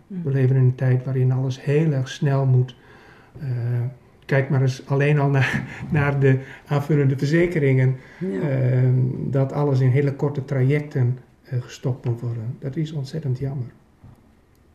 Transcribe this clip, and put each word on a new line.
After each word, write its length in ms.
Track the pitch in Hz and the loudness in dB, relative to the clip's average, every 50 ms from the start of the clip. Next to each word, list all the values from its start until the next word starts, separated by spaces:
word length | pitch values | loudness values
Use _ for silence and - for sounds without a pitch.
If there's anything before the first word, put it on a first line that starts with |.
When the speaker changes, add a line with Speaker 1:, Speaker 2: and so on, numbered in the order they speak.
| - | -16
Speaker 1:
Mhm. 160 | - 202 180 170 | -12 -10 -6 -4
Speaker 2:
We 80 | 147 | -2
leven 260 | 135 139 131 127 131 | 0 2 2 4 4
in 60 | 135 127 | 4 4
een 120 | 127 127 | 4 2
tijd 300 | - 135 127 127 127 127 | 2 2 2 2 2 0
waarin 280 | - 131 131 127 127 131 | -2 -2 0 2 2 2
alles 320 | 131 131 135 123 - - | 0 0 -2 -4 -4 -2
heel 280 | 139 139 151 160 160 147 | 0 0 2 2 2 0
erg 160 | 131 127 - | 0 -2 -4
snel 380 | - - - 143 139 135 135 | -4 -2 0 0 2 2 2
moet. 300 | 135 127 123 127 127 - - - - - - - - - - - - - - | 4 4 4 2 0 -4 -16 -20 -20 -20 -20 -20 -20 -20 -20 -20 -20 -16 -12
Eh, 80 | 156 135 123 120 117 120 123 120 120 127 131 - _ - _ - _ | -8 -6 -6 -4 -4 -2 -2 -2 -4 -4 -8 -12 _ -20 _ -16 _
kijk 240 | - 147 135 131 - | -2 0 0 0 2
maar 100 | 151 131 | 2 2
eens 260 | 135 131 127 - - | 2 2 0 -2 -4
alleen 320 | - 143 139 143 147 151 147 | -2 0 0 2 2 2 2
al 100 | 139 143 | 2 2
naar, 340 | 143 135 127 - - - - - - | 2 2 2 2 0 -4 -6 -6 -10
<laughs> 160 | - - 135 | -12 -8 -2
naar 300 | 143 151 143 143 139 139 | 0 0 2 2 2 2
de 200 | 135 135 131 131 131 - - - - | 4 4 4 2 0 -6 -16 -16 -8
aanvullende 520 | - 147 143 139 - 160 147 143 135 139 123 | -4 -2 -2 0 0 2 2 2 2 0 0
verzekeringen. 800 | - 139 151 165 175 175 175 160 143 135 131 131 131 131 131 131 - - - - | 0 0 2 2 2 2 0 0 2 2 4 4 4 2 0 -2 -8 -18 -14 -8
Speaker 3:
Ja. 200 | 170 190 196 190 | -6 -6 -4 -2
Speaker 2:
Ehm, 540 | 185 151 131 131 127 127 127 127 127 127 127 127 127 127 127 - - - | -2 -2 0 0 0 2 2 2 2 2 2 2 2 0 -2 -4 -4 -2
dat 220 | 127 135 135 135 - | 0 0 0 0 0
alles 280 | 143 147 147 135 127 | 0 0 2 2 2
in 100 | 131 127 | 4 4
hele 240 | 120 143 143 139 135 | 4 4 2 0 0
korte 300 | - - 143 143 147 127 | -2 -2 -2 -2 -4 -6
trajecten, 720 | - 147 135 127 131 143 151 147 147 - 139 127 120 127 - - - _ _ _ | -4 -2 0 2 2 2 0 -2 -2 -2 0 0 0 0 -2 -8 -20 _ _ _
eh, 200 | - 131 123 120 | -8 -6 -6 -6
gestopt 420 | - - - - 143 123 - - | -8 -12 -8 -6 -6 -4 -4 -4
moet 160 | 127 117 117 | -4 -4 -4
worden. 360 | - 120 117 117 110 117 151 - | -4 -8 -6 -6 -8 -8 -10 -8
Dat 180 | - 135 131 | -10 -8 -6
is 160 | 165 160 156 165 | -6 -6 -6 -6
ontzettend 460 | 151 131 131 - 160 156 135 123 123 | -8 -8 -8 -8 -8 -6 -4 -4 -4
jammer. 280 | 135 135 139 151 117 117 - _ _ _ _ _ - - - - _ _ _ _ _ _ _ _ _ _ _ | -4 -6 -6 -6 -8 -10 -12 _ _ _ _ _ -20 -20 -20 -20 _ _ _ _ _ _ _ _ _ _ _